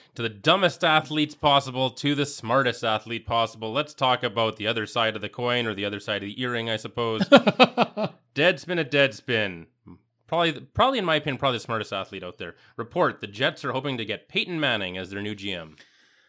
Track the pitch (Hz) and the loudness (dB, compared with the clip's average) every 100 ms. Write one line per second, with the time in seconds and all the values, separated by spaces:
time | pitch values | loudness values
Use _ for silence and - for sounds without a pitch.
0 | _ - 117 104 151 190 175 - 165 156 | _ -6 -6 0 4 4 4 2 2 2
1 | 147 151 147 - 151 139 135 127 131 - | 2 0 0 2 4 4 4 -2 -2 0
2 | 143 143 139 - 113 131 127 - 117 107 | 0 0 -2 -4 0 2 2 0 0 -2
3 | 113 117 117 117 113 110 110 131 147 - | -2 -8 -2 0 0 -2 -4 -4 -6 0
4 | 131 127 120 107 110 - 104 117 104 120 | 2 2 0 0 0 0 -2 -2 -2 0
5 | 110 107 101 - 120 120 113 98 101 101 | 0 -2 -8 -4 -2 0 -2 -4 -4 -6
6 | - 101 101 117 123 120 113 110 110 120 | -6 -6 -6 -6 -4 -4 -2 -4 -6 -4
7 | 113 110 - 277 214 - 254 - - 208 | -2 0 6 6 6 4 4 4 -2 -2
8 | 208 - _ 139 175 147 170 175 135 143 | -8 -8 _ 0 2 2 -4 -4 0 2
9 | 131 107 - 113 101 82 80 _ - 87 | 2 0 -2 0 0 -6 -16 _ -20 -20
10 | _ _ _ 165 170 147 - - 254 254 | _ _ _ 0 0 -2 -6 2 4 4
11 | 175 151 151 120 135 117 - 110 101 98 | 2 0 0 -2 0 -2 -2 -4 -4 -6
12 | 95 95 90 - 87 - - - 113 180 | -6 -10 -12 -12 -12 -14 -14 -12 -6 0
13 | 147 95 101 101 147 - 139 131 139 123 | 0 0 -10 -2 -2 -2 -4 -4 -4 -4
14 | 107 98 - 208 180 165 139 110 92 92 | -6 -8 -4 -4 -4 -2 0 0 -2 -6
15 | 98 101 104 98 98 90 80 76 - _ | -8 -8 -8 -8 -8 -8 -10 -18 -20 _
16 | _ _ | _ _